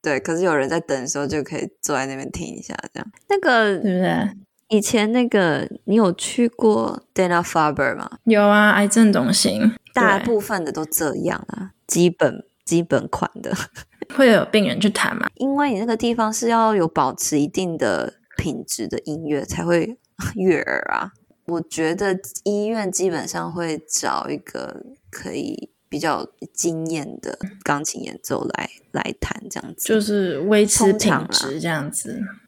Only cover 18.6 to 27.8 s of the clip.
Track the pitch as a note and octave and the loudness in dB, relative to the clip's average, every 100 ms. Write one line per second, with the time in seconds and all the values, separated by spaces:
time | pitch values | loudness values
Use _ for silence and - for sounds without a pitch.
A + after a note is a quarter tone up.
18.6 | - - G2+ - - D3+ D#3 D3 - - | -8 -8 -6 -6 -6 -8 -4 -4 -4 -4
19.6 | E3+ E3+ E3+ B3+ _ - - A3 F#3 D#3 | 0 2 0 -8 _ -8 -6 0 2 2
20.6 | - C2+ - A1+ G3 _ _ _ - E3+ | 2 -2 -2 -4 -6 _ _ _ -6 -6
21.6 | D#3+ - D#3+ F3 G3+ F#3 - - G3+ G#3 | -4 -2 -2 0 -2 -2 -6 -6 -2 -2
22.6 | G#3 A3+ G3 - F#3 E3 F#2+ E3+ E3 E3+ | -2 -2 -2 -2 -2 -2 -4 -6 -6 -4
23.6 | E3+ D3+ - - C3+ - - D3 - - | -4 -4 -4 -2 0 -2 -2 -8 -8 -10
24.6 | - - - C#4 _ - - B2+ G2+ G#2 | -10 -12 -18 -20 _ -12 -8 -6 -6 -8
25.6 | - _ _ D3 D#3+ A#2 - _ E3 - | -12 _ _ -4 -2 -2 -4 _ -14 -4
26.6 | F3 D#3+ D#3+ D#3+ C#3 - - - F#3+ - | -2 -2 -4 -4 -6 -10 -10 -8 -10 -8
27.6 | - C#3+ | -4 -2